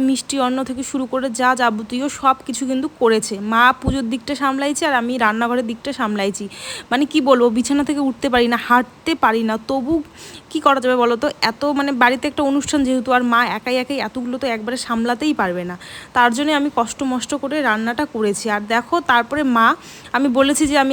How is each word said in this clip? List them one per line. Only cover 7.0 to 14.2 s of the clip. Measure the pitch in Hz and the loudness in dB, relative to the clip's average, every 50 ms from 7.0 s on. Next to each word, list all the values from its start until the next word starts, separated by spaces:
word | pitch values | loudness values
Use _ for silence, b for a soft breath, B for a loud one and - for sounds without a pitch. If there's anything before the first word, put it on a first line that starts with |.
| 294 285 - | 0 2 2
কি | 311 262 269 | 2 4 4
বলবো, | 262 247 240 240 220 | 6 6 6 4 4
বিছানা | 240 240 - 285 285 294 277 | 2 0 2 0 0 2 0
থেকে | 302 285 285 269 | 0 0 0 -2
উঠতে | 247 - - 277 240 | -2 -2 -2 0 2
পারি | 247 240 233 240 | 2 2 2 0
না, | 226 - | -2 0
হাঁটতে | - 240 247 247 - - - - 320 330 - - | 2 2 2 2 0 -6 -8 -4 -4 0 2 2
পারি | 226 220 226 226 220 | 2 2 2 0 -2
না, | 220 220 226 - | -2 -4 -4 -4
তবু | 269 269 240 269 330 320 294 - B B B B B B B - | -4 -4 -2 0 -2 -2 -2 -6 B B B B B B B -8
কি | - 320 302 | -8 0 2
করা | 294 277 262 240 | 4 4 4 4
যাবে | 254 254 247 240 | 2 2 4 4
বলো | 240 240 226 294 | 2 2 2 0
তো? | 294 - - - 220 | -2 0 0 -2 -2
এত | 226 - 285 294 285 277 | 0 0 -2 0 0 0
মানে | 277 285 277 240 233 | 0 0 0 0 2
বাড়িতে | 240 254 247 - 294 | 0 0 0 -2 -4
একটা | - - 294 277 | -2 -2 0 0
অনুষ্ঠান | 277 285 269 - - 294 269 | 0 0 0 0 0 0 2
যেহেতু, | 254 262 254 233 254 247 | 2 0 0 0 2 0
আর | 247 247 240 233 | 2 2 2 2
মা | 233 247 208 180 214 | 2 2 0 -2 -4
একাই | - 247 247 254 254 | -4 -2 -2 -2 -2
একাই | 247 285 262 208 | -4 -4 -4 -4
এতগুলো | 214 - 262 | -6 -6 -8